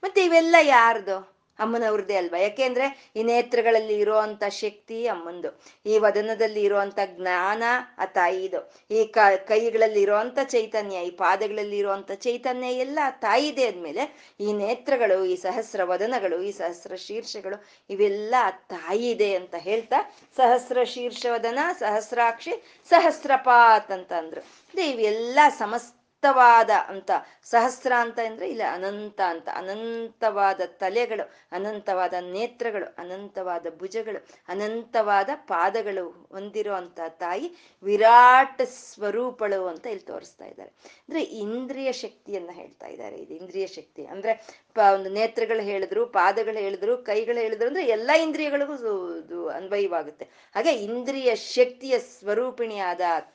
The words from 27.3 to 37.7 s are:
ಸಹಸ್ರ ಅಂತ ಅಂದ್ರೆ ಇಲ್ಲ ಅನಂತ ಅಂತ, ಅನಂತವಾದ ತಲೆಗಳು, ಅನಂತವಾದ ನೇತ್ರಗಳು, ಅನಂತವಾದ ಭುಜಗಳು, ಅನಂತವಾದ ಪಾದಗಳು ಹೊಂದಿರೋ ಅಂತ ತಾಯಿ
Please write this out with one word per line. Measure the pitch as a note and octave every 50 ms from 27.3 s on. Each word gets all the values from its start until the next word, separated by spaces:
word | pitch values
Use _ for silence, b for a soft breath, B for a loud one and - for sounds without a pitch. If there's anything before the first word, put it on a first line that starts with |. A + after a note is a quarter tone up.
| B B B
ಸಹಸ್ರ | - - A#3 A3+ B3+ B3 - - C4+ B3+ A#3+
ಅಂತ | A#3 A#3 A3+ A#3 A#3
ಅಂದ್ರೆ | A3+ A3 A3+ F3 F#4
ಇಲ್ಲ | D4 A3+ G#3 E3 -
ಅನಂತ | F3+ F#3 G3 G3+ G#3 G#3+ G#3 G#3 -
ಅಂತ, | G3 F3+ E3+ E3 - - -
ಅನಂತವಾದ | - F#3 F#3+ G3 G#3+ A3+ A3+ A#3 A#3 A3+ A3+ - _ - A3 G3+ G3+ G3 G3 F#3+ F#3+ F#3
ತಲೆಗಳು, | F3 - _ G3+ F#3 F#3+ A3+ A#3+ A3+ A3 G#3 - b b b b b -
ಅನಂತವಾದ | F3+ F#3+ G#3 G#3+ G#3 G3+ - F#3+ F3+ F#3 F3+ F#3 F3+
ನೇತ್ರಗಳು, | F3+ F3+ F3+ F#3+ A3+ B3 A#3+ _ A#3+ A#3 G#3 G#3 E3+ - - -
ಅನಂತವಾದ | F3 F3+ F3+ F#3+ G3+ G3 _ F#3+ F#3+ F3+ F3 E3+ E3 E3+ D#3+ D#3
ಭುಜಗಳು, | F#3 F#3+ F#3+ A3+ A3 G#3+ G#3 E3+ - b b b b -
ಅನಂತವಾದ | F3+ G3 G#3 G#3+ A3 A#3 A#3 A3+ - A#3 G#3+ G#3 G#3 G3 G3 G3 C#4+
ಪಾದಗಳು | D4 - - G3+ E3+ E3+ F#3+ G3 A3+ G#3+ G#3 G3 F#3+ F3+ E3 - - - _ -
ಹೊಂದಿರೋ | G3 G3 G#3 F#3+ G#3+ G#3 G#3 G3+
ಅಂತ | F#3+ F3+ F3 F3 - E3 E3
ತಾಯಿ | D#3+ _ F#3 E3+ F3+ G#3 C#4 F4 F4 B B B